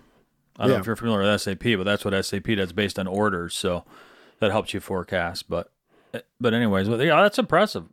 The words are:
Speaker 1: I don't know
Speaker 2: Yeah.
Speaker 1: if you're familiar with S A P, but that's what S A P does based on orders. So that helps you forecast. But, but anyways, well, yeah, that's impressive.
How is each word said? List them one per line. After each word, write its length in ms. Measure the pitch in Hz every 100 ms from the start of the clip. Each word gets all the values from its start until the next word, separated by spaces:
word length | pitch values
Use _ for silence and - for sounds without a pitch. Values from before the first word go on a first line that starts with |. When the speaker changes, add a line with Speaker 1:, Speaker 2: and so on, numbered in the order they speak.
| _ _ _ _ _ -
Speaker 1:
I 60 |
don't 60 | 117
know 60 | 117
Speaker 2:
Yeah. 40 |
Speaker 1:
if 40 | 101
you're 100 | 107
familiar 260 | 117 104
with 80 | 101
S 180 | 101 101
A 80 | 92
P, 200 | 120 98
but 80 |
that's 220 | 95 104 104
what 80 |
S 180 | 95 -
A 60 | 98
P 160 | 113 101
does 160 | 92
based 260 | 90 101 -
on 100 | 95
orders. 480 | 98 107 87 85 -
So 280 | 92 87 - - - - - -
that 120 | 107
helps 220 | 104 87
you 60 | 98
forecast. 680 | - 92 85 92 85 92 -
But, 200 | 87 - _ _ _ _ 120 - -
but 140 | 120
anyways, 340 | 117 113 95 101
well, 140 | 117
yeah, 200 | 160 156
that's 160 | 202 262
impressive. 460 | 208 165 208 92 82